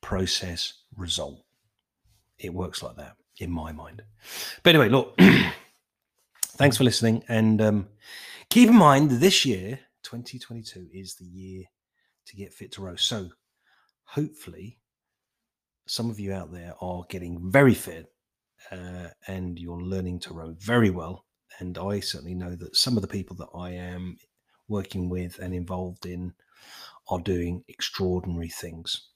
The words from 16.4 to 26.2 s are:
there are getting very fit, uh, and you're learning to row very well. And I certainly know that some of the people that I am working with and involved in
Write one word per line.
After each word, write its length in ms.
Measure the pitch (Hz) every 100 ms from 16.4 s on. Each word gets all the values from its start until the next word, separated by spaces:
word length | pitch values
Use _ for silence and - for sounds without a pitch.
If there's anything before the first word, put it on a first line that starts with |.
| 80
there 220 | 87 85 -
are 220 | 90 90 87
getting 420 | 92 87 87 92
very 220 | 110 139
fit, 380 | - - 82 82 _ _ _ _ _ -
uh, 380 | 92 90 90 87 _ -
and 320 | 95 90 85
you're 220 | 85 85
learning 380 | 90 95 92 87
to 120 | -
row 220 | 82 80 82
very 300 | 98 120 107
well. 360 | 90 82 92 _ _ _ -
And 180 | 92 85
I 220 | - 104
certainly 360 | - 82 76 90
know 200 | 90 87
that 200 | 87 -
some 220 | - 117
of 40 |
the 60 | 95
people 280 | 101 92 87
that 120 | 82 -
I 140 | 90
am 460 | 90 90 90 90 85 _ _ _ _ _
working 420 | 104 95 95 90
with 300 | 90 90 -
and 140 | 92
involved 520 | 92 87 92 92 90 87
in 280 | 90